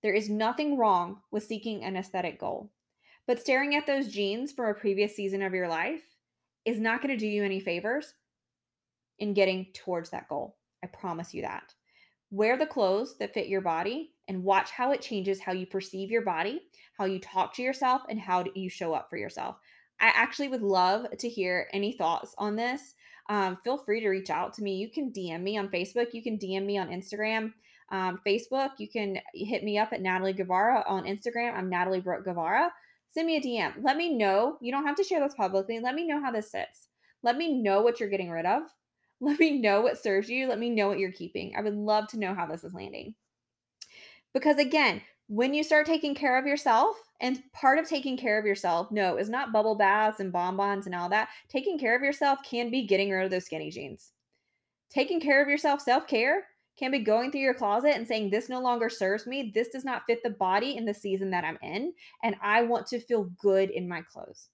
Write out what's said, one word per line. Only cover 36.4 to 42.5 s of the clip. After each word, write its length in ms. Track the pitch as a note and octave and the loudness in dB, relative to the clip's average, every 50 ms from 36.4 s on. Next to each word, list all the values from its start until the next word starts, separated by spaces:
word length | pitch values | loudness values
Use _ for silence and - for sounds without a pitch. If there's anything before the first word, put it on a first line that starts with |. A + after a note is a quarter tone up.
| G#3+ - | -4 -4
sits. 380 | - G3 - - - - - _ _ _ _ _ _ _ | -6 -6 -6 -6 -8 -18 -18 _ _ _ _ _ _ _
Let 160 | - A#3+ B3 C4+ | 0 0 2 2
me 160 | E4+ E4 D4 | 2 0 0
know 280 | C4 A3+ G3+ G3 G3 | 2 2 4 4 6
what 200 | G#3+ A#3+ A#3 - | 6 4 4 2
you're 80 | A#3+ G3+ | -2 -2
getting 200 | G3 F#3+ F#3 F3 | -2 -2 -2 -2
rid 160 | E3+ E3 E3 | -4 -2 0
of. 180 | F3 G3+ C#4 D#4+ D#4+ - _ _ _ | 2 2 2 0 -4 -14 _ _ _
<laughs> 280 | _ _ _ _ _ _ | _ _ _ _ _ _
Let 180 | B3 D4 D4 D4 | 0 0 4 4
me 120 | D#4+ D#4+ D4 C#4 | 4 4 4 4
know 180 | A#3 G#3 G3 G3+ | 4 6 6 6
what 220 | A3+ - - - - | 4 4 2 2 0
serves 260 | A3+ G3 G3 G#3 A#3 | 2 2 2 2 2
you. 180 | A#3+ B3+ C4 C4 | -2 -2 0 0
Let 120 | A#3 G#3 | 0 0
me 100 | A#3 A#3+ | 0 0
know 200 | A#3+ A3 G#3 G3 | 2 2 2 2
what 100 | G3+ - | 2 0
you're 120 | G3 F#3 | -2 -4
keeping. 420 | F#3 - E3+ F3 - - - - - | -4 -8 -12 -8 -6 -6 -6 -4 -4
I 60 | - | -4
would 140 | G#3 G#3+ G#3 | -2 -2 -2
love 320 | G#3 G#3 G#3+ G#3+ G#3+ G#3+ G#3+ | -2 0 2 2 2 2 -2
to 100 | - A3+ | -4 -4
know 140 | G#3 F#3 G3 | -2 -2 -2
how 120 | G3 F3 | -4 -4
this 200 | D#3 | -6